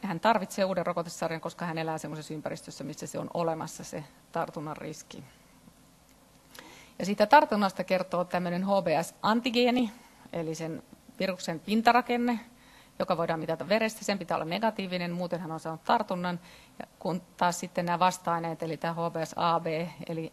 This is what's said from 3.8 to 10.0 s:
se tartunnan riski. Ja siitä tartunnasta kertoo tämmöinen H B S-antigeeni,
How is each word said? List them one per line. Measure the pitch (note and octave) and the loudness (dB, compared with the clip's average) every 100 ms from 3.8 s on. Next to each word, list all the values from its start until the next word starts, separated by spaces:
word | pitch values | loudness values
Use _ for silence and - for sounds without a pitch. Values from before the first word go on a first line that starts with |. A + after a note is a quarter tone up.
se | C#3 D#3+ D3 - - | -10 -10 -12 -18 -8
tartunnan | E3 - E3 D3+ D3 | -4 -4 -6 -8 -8
riski. | D3+ D3+ - - C3+ - - - - - - - _ - - - - - - - - - | -10 -12 -14 -18 -18 -20 -20 -20 -20 -20 -20 -20 _ -20 -20 -20 -20 -20 -20 -20 -16 -6
Ja | F3+ | -2
siitä | G#3 G#3 | 4 8
tartunnasta | D4 D4+ G#3 G3 - | 8 8 4 2 0
kertoo | F3+ F#3 F3+ F3 | 0 0 0 -2
tämmöinen | F3 F3+ F3 F3 | 0 0 0 0
H | G3 G3 | 2 2
B | F3 D#3 | 4 2
S-antigeeni, | E3+ - G3+ A#3+ B3 A#3 B3 B3 A3 - | 0 -2 2 2 2 2 4 4 0 -4